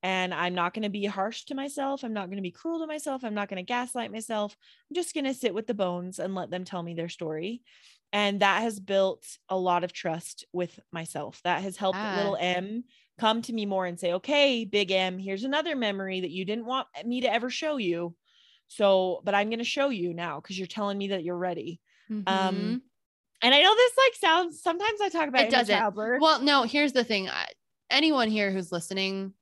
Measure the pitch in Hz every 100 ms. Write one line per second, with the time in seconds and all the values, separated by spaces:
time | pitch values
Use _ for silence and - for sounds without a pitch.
0 | 185 185 185 160 175 180 175 220 214 202
1 | 202 196 196 233 - 269 277 285 269 269
2 | 240 220 185 202 185 - 320 330 320 302
3 | 302 269 247 208 202 190 180 247 247 247
4 | 226 214 220 220 208 - _ _ _ 311
5 | 339 320 277 262 240 185 220 208 185 175
6 | 180 185 175 190 165 180 185 185 170 165
7 | 165 - 165 156 180 240 _ _ - _
8 | _ 208 208 202 196 190 233 208 190 196
9 | 190 156 - - _ 190 185 175 180 -
10 | 180 160 - - - 175 175 - _ 170
11 | 165 151 147 - 175 165 196 185 196 185
12 | 214 185 202 196 180 180 190 226 247 _
13 | _ - 220 226 233 226 202 190 185 175
14 | 180 180 214 285 285 247 208 202 190 190
15 | 185 185 190 196 254 294 320 285 220 196
16 | 190 185 180 175 185 220 233 262 - 139
17 | 208 247 247 226 247 247 311 294 196 170
18 | 170 170 _ _ _ _ _ - 202 190
19 | 185 175 175 202 208 226 240 - 277 226
20 | 175 170 170 147 - 190 185 - 202 202
21 | 196 196 165 175 180 170 139 170 _ _
22 | _ 214 190 190 190 190 180 247 _ _
23 | _ _ _ _ 233 277 370 427 494 -
24 | 523 466 381 330 349 302 - 339 415 415
25 | 403 330 302 254 320 254 220 202 214 202
26 | 214 247 311 294 277 285 233 277 294 262
27 | 233 208 190 69 - - _ _ _ 262
28 | 320 285 226 214 202 190 170 175 165 190
29 | 190 196 196 -